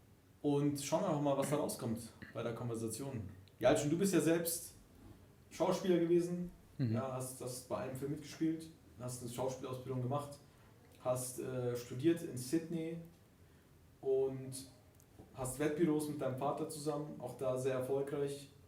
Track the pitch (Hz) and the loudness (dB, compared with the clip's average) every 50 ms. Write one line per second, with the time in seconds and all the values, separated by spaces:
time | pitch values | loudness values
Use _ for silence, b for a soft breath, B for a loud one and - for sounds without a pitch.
0 | - - - - - - - - - 147 143 143 147 143 - - - - 160 170 | -20 -20 -20 -20 -20 -20 -8 -2 2 2 4 4 4 2 2 0 -2 0 0 2
1 | - 175 151 147 147 139 139 139 135 - 147 147 151 - - - 127 113 113 - | 2 2 2 2 2 2 2 2 2 2 2 0 0 -2 -4 -4 -2 -2 -2 -4
2 | - - - - - - - 117 113 117 113 - 123 120 113 110 113 110 - - | -6 -12 -14 -16 -16 -12 -8 -6 -4 -4 -4 -4 -4 -4 -2 -2 -2 -4 -4 -4
3 | 139 139 131 110 95 90 - - - - - - 120 127 151 139 143 147 165 170 | -6 -6 -6 -6 -8 -8 -12 -16 -20 -16 -2 4 6 6 6 6 4 4 4 4
4 | 190 190 180 156 147 160 165 170 170 - - - - - - - - - - - | 4 6 6 6 6 6 4 4 2 0 -2 -4 -6 -10 -16 -18 -20 -20 -20 -20
5 | - - - - - - - - - - - - 160 185 185 - - 185 175 165 | -20 -20 -20 -20 -20 -20 -20 -20 -20 -8 -2 0 2 2 2 2 4 4 6 6
6 | 170 165 175 175 170 170 180 180 180 175 - - - - - - 135 113 110 113 | 6 6 6 6 4 4 0 -2 -4 -6 -10 -14 -20 -8 -2 0 2 2 2 2
7 | 135 131 131 131 127 123 - - 127 123 - - - - 123 123 127 131 131 131 | 0 -2 -4 -4 -6 -6 -8 -8 -8 -8 -8 -8 -6 -4 -4 -4 -4 -4 -6 -4
8 | 143 143 156 - - - - - 160 160 160 160 - - - - - - - - | -4 -4 -4 -4 -6 -8 -4 0 2 2 0 0 -4 -12 -16 -18 -20 -20 -14 -10
9 | 123 127 123 - 123 117 - 123 127 135 - - 139 131 127 123 - 131 131 127 | -8 -8 -8 -8 -8 -8 -4 -2 -2 -2 -2 -4 -6 -6 -6 -6 -6 -4 -2 -2
10 | 120 120 143 143 - - - - B B B B B B B B B - - - | 0 0 0 -2 -2 -4 -12 -14 B B B B B B B B B -20 -14 -4
11 | - 127 127 123 - - - - 131 127 127 127 123 120 120 120 - - 123 127 | -2 0 0 0 -2 -6 -6 -6 -6 -4 -2 -2 0 0 -2 -2 -4 -6 -2 2
12 | 147 170 165 165 - - 127 131 127 - 165 165 165 - 170 160 160 165 165 170 | 4 4 4 4 0 -6 -6 -6 -4 0 0 0 0 -2 -4 -4 -4 -4 -6 -8
13 | - - - - - - - - b b b b b b b b - - - - | -10 -14 -18 -20 -20 -20 -20 -20 b b b b b b b b -20 -20 -12 -4
14 | 135 135 135 131 135 135 135 131 131 131 131 - - - - - - - - - | 0 2 4 4 4 2 0 -4 -8 -8 -10 -10 -12 -14 -18 -20 -20 -20 -20 -20
15 | - - - - - - - 131 127 127 - 143 151 156 151 - 170 151 151 151 | -20 -20 -20 -20 -20 -14 -10 -6 -6 -4 -2 0 0 2 2 4 4 4 4 2
16 | 147 151 143 - 135 131 127 - 160 190 - 160 156 - - 147 143 151 147 147 | 2 -2 -4 -2 -2 -2 -2 0 -2 -2 0 -2 -4 -6 -6 -4 -4 -2 -2 -2
17 | 147 - - - 120 123 - - 135 127 127 127 131 135 131 127 127 131 135 139 | -4 -6 -8 -8 -8 -8 -6 -2 -2 0 0 2 0 0 0 0 0 0 0 0
18 | 139 - 151 143 143 139 - - - - - - - | 0 0 0 0 0 -2 -2 -6 -12 -16 -20 -20 -20